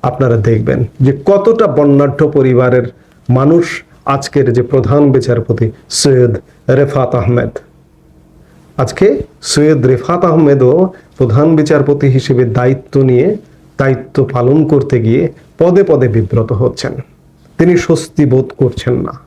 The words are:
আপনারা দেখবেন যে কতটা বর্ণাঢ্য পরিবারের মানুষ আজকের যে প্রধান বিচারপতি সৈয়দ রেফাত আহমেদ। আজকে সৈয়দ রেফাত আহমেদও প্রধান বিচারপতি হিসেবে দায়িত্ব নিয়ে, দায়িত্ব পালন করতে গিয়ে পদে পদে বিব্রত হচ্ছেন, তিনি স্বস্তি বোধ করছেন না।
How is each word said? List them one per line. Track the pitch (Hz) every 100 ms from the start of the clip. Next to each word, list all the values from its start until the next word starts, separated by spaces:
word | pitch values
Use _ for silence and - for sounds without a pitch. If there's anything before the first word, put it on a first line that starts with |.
আপনারা | 135 - 131 113
দেখবেন | 104 110 113 - 117 -
যে | 131 139
কতটা | - 196 202 226 208
বর্ণাঢ্য | 139 147 139 143 139 151
পরিবারের | 147 131 123 127 127 123 - _ _ -
মানুষ | 127 139 170 170 - - -
আজকের | - 139 - 143 123
যে | 120
প্রধান | 120 135 101 143 147
বিচারপতি | 131 117 117 113 107 110 - _
সৈয়দ | - 143 127 120 107 _ _ -
রেফাত | 131 143 143 127
আহমেদ। | 123 98 120 113 - _ _ _ _ _ _ _ _ _ - _ -
আজকে | 123 - 196 285 - _
সৈয়দ | - 147 151 151 123
রেফাত | 127 - 175
আহমেদও | 180 156 147 139 127 156 185 - _ -
প্রধান | 123 110 160 156
বিচারপতি | 151 147 139 143 139
হিসেবে | 131 - 127
দায়িত্ব | 120 110 123 135 - 139
নিয়ে, | 131 123 170 214 - - _ -
দায়িত্ব | 135 123 - - 127
পালন | 123 123 151 147
করতে | 143 117 123
গিয়ে | 110 127 165 - - -
পদে | 170 180
পদে | 190 147 123
বিব্রত | 110 95 120 110
হচ্ছেন, | 104 127 - - 131 - _ _ _ - -
তিনি | 170 175
স্বস্তি | - 160 - -
বোধ | 143 127 131 -
করছেন | 127 - -
না। | 123 - -